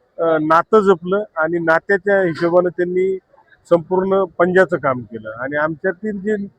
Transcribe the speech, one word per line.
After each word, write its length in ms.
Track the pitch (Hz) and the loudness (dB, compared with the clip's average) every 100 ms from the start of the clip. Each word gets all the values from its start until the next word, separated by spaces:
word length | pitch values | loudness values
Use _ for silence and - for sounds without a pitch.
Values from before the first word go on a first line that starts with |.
| _ - | _ -4
अ, 140 | 165 160 | 0 0
नातं 420 | 156 165 170 220 | 2 2 4 2
जपलं 440 | 196 180 180 196 214 - | 4 2 0 -4 -4 -4
आणि 240 | 160 175 | -2 -2
नात्याच्या 640 | 165 160 - 196 202 196 | 0 0 2 -2 2 0
हिशोबानं 480 | 185 151 170 175 180 | 0 -2 0 2 2
त्यांनी 480 | 170 175 180 190 190 _ _ _ _ - | -2 -4 -2 -2 -4 _ _ _ _ 0
संपूर्ण 540 | 170 156 185 190 196 | 0 0 -2 0 0
पंजाचं 540 | 185 - 180 180 185 175 | 0 0 2 4 2 0
काम 220 | 139 127 | -2 -4
केलं. 320 | 107 113 110 | -6 -12 -12
आणि 240 | 113 131 147 | -10 -6 -4
आमच्यातील 680 | 156 156 190 180 214 202 | -4 -4 -6 -6 -6 -8
जे 140 | 190 214 202 | -6 -6 -6